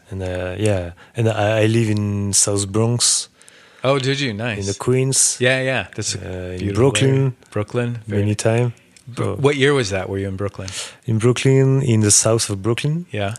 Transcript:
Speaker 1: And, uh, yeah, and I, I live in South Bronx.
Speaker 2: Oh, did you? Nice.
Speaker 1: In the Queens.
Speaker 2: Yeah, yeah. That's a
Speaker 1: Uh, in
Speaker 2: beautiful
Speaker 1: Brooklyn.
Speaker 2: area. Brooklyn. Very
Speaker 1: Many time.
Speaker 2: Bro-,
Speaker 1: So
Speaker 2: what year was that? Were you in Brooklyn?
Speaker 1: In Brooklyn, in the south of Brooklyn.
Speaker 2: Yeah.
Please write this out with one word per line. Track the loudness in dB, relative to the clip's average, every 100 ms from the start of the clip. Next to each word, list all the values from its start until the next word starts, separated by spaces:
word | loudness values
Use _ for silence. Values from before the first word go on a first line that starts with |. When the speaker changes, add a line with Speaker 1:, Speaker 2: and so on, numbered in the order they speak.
| _
Speaker 1:
And, | -8
uh, | -6 -4 -6 -2
yeah, | 0 0 -4 -12 -12 -4
and | -2
I, | 0 0 2
I | 2
live | 2 0
in | 0 -2 -2 -2
South | 0 0 0 -2
Bronx. | 0 0 0 0 -2 -6 _ -20 -20 -20 -4
Speaker 2:
Oh, | -2 0
did | 0 -2
you? | -2
Nice. | -4 -6 -4
Speaker 1:
In | -4
the | -2
Queens. | 0 2 2 0 0 0
Speaker 2:
Yeah, | 0 2
yeah. | 0 -4 -4
That's | -8 -6
a | -6
Speaker 1:
Uh, | -8 -8 -8
in | -6
Speaker 2:
beautiful | -2 2
Speaker 1:
Brooklyn. | 4 4 2
Speaker 2:
area. | 2 0 -4 -8
Brooklyn. | -6 -4 -2 -4 -6 -4
Very | -2
Speaker 1:
Many | 0
time. | 0 2 2 0 -4 _ _ -14
Speaker 2:
Bro-, | -6 -4 2
Speaker 1:
So |
Speaker 2:
what | 2 4
year | 4
was | 4 0
that? | -2 -2
Were | -4
you | -4
in | -4
Brooklyn? | -6 -6 -10 -10 -12 -10 -2
Speaker 1:
In | 2
Brooklyn, | 2 4 4 4 4 4
in | 2 4
the | 4
south | 4 2 0 0
of | -4
Brooklyn. | -2 -2 -2 -4 -6
Speaker 2:
Yeah. | -6 -6